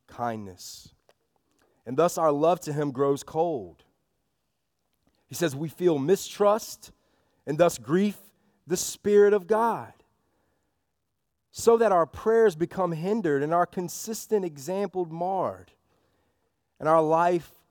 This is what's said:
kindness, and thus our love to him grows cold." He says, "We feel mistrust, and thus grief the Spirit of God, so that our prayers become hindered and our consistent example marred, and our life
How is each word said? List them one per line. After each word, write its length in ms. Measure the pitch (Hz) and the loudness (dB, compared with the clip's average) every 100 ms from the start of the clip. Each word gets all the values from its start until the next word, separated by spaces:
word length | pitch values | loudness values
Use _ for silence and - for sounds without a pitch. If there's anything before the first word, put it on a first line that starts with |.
| _ | _
kindness, 840 | - 120 110 101 90 - - - _ _ _ _ _ _ _ _ _ - | -8 -6 -6 -10 -16 -18 -20 -20 _ _ _ _ _ _ _ _ _ -10
and 120 | 131 | 0
thus 200 | 175 175 | 0 2
our 140 | 160 | 2
love 280 | 143 156 180 | 4 2 2
to 120 | - | -2
him 180 | 147 147 | -4 -4
grows 300 | 127 139 139 | 0 0 0
cold." 640 | - 156 170 143 90 78 _ _ _ _ _ _ _ _ _ _ _ _ _ _ - | -4 -4 -2 -4 -10 -18 _ _ _ _ _ _ _ _ _ _ _ _ _ _ -16
He 80 | 127 | -4
says, 200 | 165 135 | -4 -2
"We 140 | 160 | -8
feel 300 | - 175 151 | 0 0 2
mistrust, 920 | 139 190 - - 202 220 - - - _ _ _ _ _ - | 2 0 -2 0 2 2 -2 -18 -20 _ _ _ _ _ -8
and 120 | 147 | 2
thus 200 | 170 - | 2 2
grief 400 | 110 175 208 190 - _ _ _ - | -2 0 0 -4 -18 _ _ _ -8
the 120 | 180 | -6
Spirit 560 | - - 202 208 202 | -6 -6 2 6 6
of 120 | 208 175 | 4 0
God, 480 | 214 233 180 117 - _ _ _ _ _ _ _ _ _ _ _ _ _ _ _ | 0 0 -2 -8 -18 _ _ _ _ _ _ _ _ _ _ _ _ _ _ _
so 260 | - 226 226 | -2 4 4
that 140 | 226 | 6
our 140 | 185 160 | 4 0
prayers 500 | - 214 226 220 156 | -2 0 4 4 2
become 360 | 165 - 180 | -6 -2 -4
hindered 520 | 160 175 226 175 143 | -2 -4 -2 0 0
and 100 | 147 | 0
our 120 | 170 175 | 0 0
consistent 760 | - 175 - - 220 - 214 | -4 -8 -8 -10 -10 -4 -2
example 600 | 185 143 135 190 202 185 170 | -2 -10 -8 -4 -4 -6 -6
marred, 680 | 165 175 190 131 92 95 _ _ _ _ _ _ _ _ _ _ - | -6 -4 -2 -4 -6 -16 _ _ _ _ _ _ _ _ _ _ -6
and 100 | 147 | 2
our 120 | 165 | 2
life 500 | 156 160 175 175 - _ _ | 4 2 2 0 -4 _ _